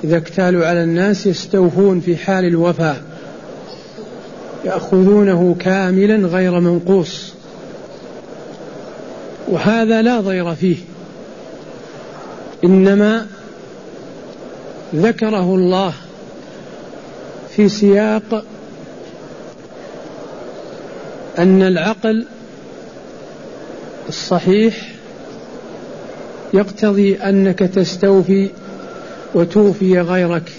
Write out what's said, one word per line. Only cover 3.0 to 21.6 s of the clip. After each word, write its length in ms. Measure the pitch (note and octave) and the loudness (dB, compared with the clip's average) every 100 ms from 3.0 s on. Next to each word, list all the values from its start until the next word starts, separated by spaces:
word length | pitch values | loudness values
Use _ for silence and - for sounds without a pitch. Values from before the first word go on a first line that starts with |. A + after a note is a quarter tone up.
| - - - - - - - - - - G#3+ - - - - - F#3 | -10 -18 -16 -16 -16 -16 -16 -18 -18 -18 -16 -16 -18 -16 -16 -10 -6
يأخذونه 920 | F#3 - F#3 F#3+ G#3 G3+ F3 F3+ F3 | -6 2 6 8 8 6 6 4 4
كاملا 680 | F3+ F#3+ F#3+ F#3+ G3+ G#3+ F#3 | 2 2 2 4 4 4 4
غير 320 | F3+ F#3 F3 | 2 2 4
منقوص، 760 | F3 E3+ F3 G3 D#3+ - - - - - - - - - - - - - - - - - - - - - - - - | 4 2 4 2 2 -6 -14 -16 -20 -18 -16 -16 -16 -18 -16 -16 -16 -16 -16 -16 -16 -14 -16 -16 -16 -14 -14 -12 -4
وهذا 540 | E3+ - A3+ A3 A3+ | 0 2 2 2 4
لا 180 | A3+ B3 | 4 2
ضير 360 | G3 F#3 F3 D#3+ | 0 0 -2 0
فيه، 220 | F#3 E3 - - - - - - - - - - - - - - - - - - | 0 0 -4 -18 -18 -18 -18 -18 -18 -18 -16 -18 -16 -16 -16 -16 -16 -16 -16 -2
إنما 640 | F3+ F#3+ F#3+ G3 G#3 A3+ A3 - - - - - - - - - - - - - - - - D3+ | 4 6 6 6 4 2 -4 -16 -18 -18 -18 -18 -18 -18 -16 -16 -16 -16 -16 -16 -16 -16 -6 2
ذكره 600 | G#3 A3+ G#3+ G#3+ F3+ F#3 | 2 2 0 0 2 2
الله 380 | F3+ F#3 F#3+ D3+ - - - - - - - - - - - - - - - - | 2 2 0 -4 -14 -20 -18 -18 -18 -18 -18 -18 -16 -18 -18 -16 -16 -16 -8 2
في 140 | G3+ | 2
سياق 760 | - G3+ G3 G#3+ G#3+ G#3+ A3 - - - - - - - - - - - - - - - - - - - - - - - - - - - - - - | 6 4 6 4 0 -2 -6 -6 -16 -18 -18 -18 -16 -18 -18 -18 -16 -18 -18 -20 -18 -16 -16 -16 -14 -14 -14 -14 -14 -16 -16 -14 -14 -14 -14 -10 2
أن 220 | F3+ F#3+ | 6 6